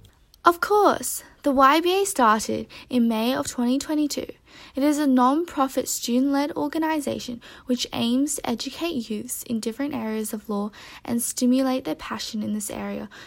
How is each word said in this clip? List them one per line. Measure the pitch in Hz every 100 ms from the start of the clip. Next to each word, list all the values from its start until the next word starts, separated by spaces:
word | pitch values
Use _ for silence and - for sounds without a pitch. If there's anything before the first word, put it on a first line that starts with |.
| - _ _ _
Of | 339 339
course. | - 415 359 - - - - -
The | 285
Y | 269 269 311
B | 349 381
A | 392
started | - 226 220 220 220 226 - -
in | 254 233
May | 220 226
of | 277 285
twenty | - 240 269
twenty-two. | - 302 294 - - - _ - - -
It |
is | 294 294
a | 294
non-profit | 254 247 294 349 - 269 - -
student-led | - - 240 277 277 302
organization | - 294 320 311 311 269 226 - 233 - - -
which | 247 -
aims | - 233 247 294 -
to | -
educate | 226 277 - 339 294 226
youths | 208 247 -
in | - 226
different | 226 226 285
areas | 269 220 220 214
of | 214 -
law | 202 208 - - -
and | - 233
stimulate | - - 247 254 262 262
their | 269 302
passion | - 226 - 220
in | 208
this | 214 208
area | - 202 202 214 -